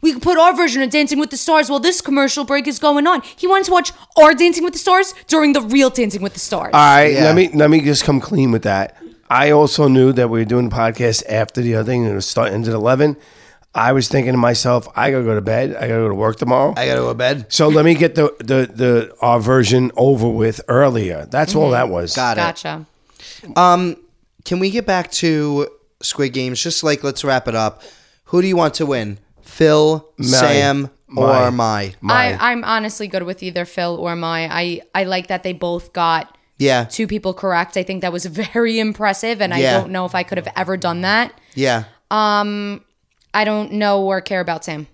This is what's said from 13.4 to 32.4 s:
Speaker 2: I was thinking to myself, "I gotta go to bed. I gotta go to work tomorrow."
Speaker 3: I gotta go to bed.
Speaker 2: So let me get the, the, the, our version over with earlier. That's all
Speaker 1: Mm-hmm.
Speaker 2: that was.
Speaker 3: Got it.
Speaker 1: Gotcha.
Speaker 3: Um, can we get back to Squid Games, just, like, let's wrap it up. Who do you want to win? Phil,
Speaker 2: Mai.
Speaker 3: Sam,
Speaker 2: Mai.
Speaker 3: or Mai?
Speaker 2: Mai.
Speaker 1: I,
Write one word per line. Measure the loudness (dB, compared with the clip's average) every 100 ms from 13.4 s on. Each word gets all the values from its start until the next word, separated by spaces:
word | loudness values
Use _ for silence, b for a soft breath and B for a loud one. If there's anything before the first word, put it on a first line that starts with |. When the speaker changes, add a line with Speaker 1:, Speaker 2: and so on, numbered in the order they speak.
| b b b
Speaker 2:
I | -2 0
was | 2 0
thinking | -2 0
to | 2
myself, | 2 0 0 -2 -2 -4
"I | -2
gotta | 0
go | 0
to | -2
bed. | -2 -2 -2 -4
I | -4
gotta | -2
go | -2
to |
work | 0 -2 -2
tomorrow." | 0 2 2 0
Speaker 3:
I | -2
gotta | -2
go | -2
to |
bed. | -2 -2 -2 -4
Speaker 2:
So | 0 4
let | 4
me | 4
get | 4 2 2
the, | -2 -2
the, | -2 0 0
the, | 0 2 2 0 -4
our | 0 2
version | 4 2 4 2 0 0
over | 2 2 0
with | 0 -2 -4 -4
earlier. | 0 2 0 -4 -8 -6
That's | -4 -2
all | 0
Speaker 1:
Mm-hmm. | 0
Speaker 2:
that | 0 0
was. | -2 -4 -4
Speaker 3:
Got | -2 -2
it. |
Speaker 1:
Gotcha. | -4 -6 -12 -12 -16 _ _ B B B B
Speaker 3:
Um, | 2 4 4 0 -6 _ _ _ _
can | -8 -4
we | -2
get | -4 -2
back | -2 -2
to | -4 0 0 -2 -2 -4 -8 _ _
Squid | -10 -4 -4
Games, | -2 -6 -4
just, | -4 -2
like, | -2 -2
let's | -4 -4
wrap | -2 -2 -2
it |
up. | -2 -2 -4 b b b b
Who | _ 0
do | 2
you | 2
want | 0
to | -2 -4
win? | -2 -4 -10 _ _
Phil, | -20 0 2 4 4 0 -6 _
Speaker 2:
Mai. | 0
Speaker 3:
Sam, | 2 4 2 2 0 -4 _ _
Speaker 2:
Mai. | -2 2 4 2
Speaker 3:
or |
Mai? | 0 -2 -2 -6 -8
Speaker 2:
Mai. | -2 0 0
Speaker 1:
I, | -2